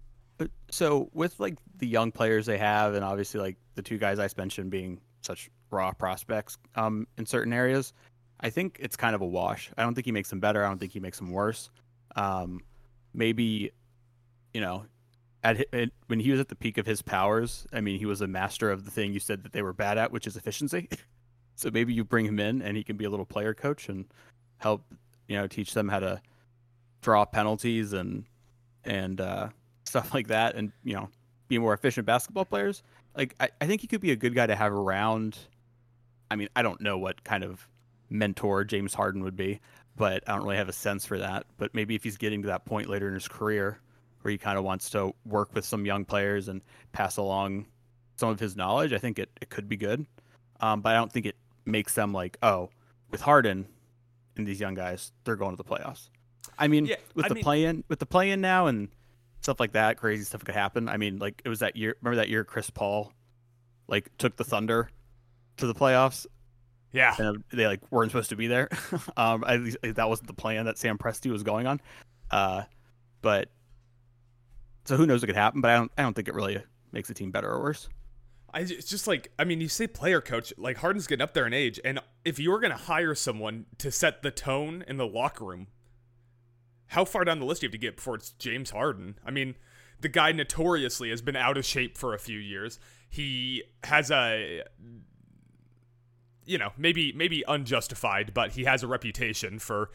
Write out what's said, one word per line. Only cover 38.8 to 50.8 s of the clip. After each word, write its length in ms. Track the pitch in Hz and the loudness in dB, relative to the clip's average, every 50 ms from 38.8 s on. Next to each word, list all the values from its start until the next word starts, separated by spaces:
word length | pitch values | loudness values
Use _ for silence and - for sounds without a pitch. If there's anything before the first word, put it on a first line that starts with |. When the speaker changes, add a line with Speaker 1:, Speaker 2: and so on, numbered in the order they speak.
| 101 95 | -4 -2
Speaker 1:
Harden 300 | - - 101 98 95 98 | -2 -2 0 0 0 -2
would 140 | 95 95 95 | -4 -6 -4
be, 240 | 95 95 98 101 104 - - - - - _ - | -4 -4 -4 -4 -6 -10 -18 -20 -20 -20 _ -2
but 300 | - 107 98 95 - - | 0 0 2 0 0 -2
I 80 | - 104 | -2 -2
don't 80 | 101 | -2
really 140 | 98 101 98 | -2 0 0
have 120 | 104 101 92 | 0 -2 -2
a 40 | |
sense 340 | 90 - - 107 101 98 - | -4 -4 -2 -2 -2 -2 -2
for 120 | - 104 92 | -4 -4 -4
that. 280 | 98 98 95 107 - - _ | -4 -4 -4 -6 -8 -10 _
But 160 | - - 104 | -6 -6 -4
maybe 220 | - 113 107 107 113 | -2 -2 -2 -2 -2
if 80 | 107 | -4
he's 140 | - 117 104 | -4 -6 -6
getting 260 | 98 113 107 107 101 | -4 -2 -2 -2 -2
to 60 | 101 101 | -2 -2
that 160 | 90 90 - | -2 -4 -4
point 240 | - 110 104 104 - | -4 -4 -4 -2 -2
later 180 | 98 101 101 | -2 -2 -2
in 80 | 101 95 | -2 -4
his 140 | 95 - - | -4 -8 -10
career 500 | - - 104 107 107 101 98 101 107 - _ _ _ _ _ _ _ _ | -8 -4 -2 0 0 0 0 -2 -4 -8 _ _ _ _ _ _ _ _
where 100 | - 104 | -4 -4
he 60 | 104 95 | -4 -2
kinda 220 | - 107 98 98 | -2 -2 0 0
wants 300 | 95 95 95 92 - - | 0 -2 -2 -4 -4 -4
to 240 | - 104 98 95 - _ - | -2 -2 -2 -2 -4 _ -6
work 300 | 110 104 104 104 - - | -2 0 0 0 0 -2
with 100 | 107 95 | -4 -4
some 220 | - - 107 101 | -4 -4 -4 -2
young 180 | 101 98 101 95 | -2 -2 -2 -2
players 440 | - 107 101 101 101 101 101 95 101 | -2 0 0 0 0 0 -2 -2 -6
and 140 | 95 95 - - - - - - | -8 -10 -12 -16 -20 -20 -18 -8
pass 260 | - - 101 92 - | -4 -2 -2 -2 -2
along 500 | - 101 98 95 98 98 98 98 101 104 - _ _ _ _ _ _ _ _ _ | -2 -2 0 0 0 0 -2 -4 -6 -8 -12 _ _ _ _ _ _ _ _ _
some 140 | - 120 113 | -2 0 0
of 100 | 110 98 | 0 0
his 160 | 113 101 90 | -2 -4 -2
knowledge, 360 | 92 92 92 110 135 160 151 | -2 0 2 4 4 4 2
I 60 | 120 101 | 0 0
think 220 | - 120 110 - | -2 -2 -2 -4
it, 100 | 98 - - - | -6 -6 -10 -14
it 100 | - - | -16 -12
could 180 | - - 101 104 | -10 -8 -6 -6
be 80 | 110 | -4
good. 280 | 101 107 101 113 139 156 - _ - - _ _ _ _ _ _ - | -2 -2 -2 -2 -2 -4 -8 _ -20 -20 _ _ _ _ _ _ 0
Um, 220 | 110 110 107 104 | 2 2 2 2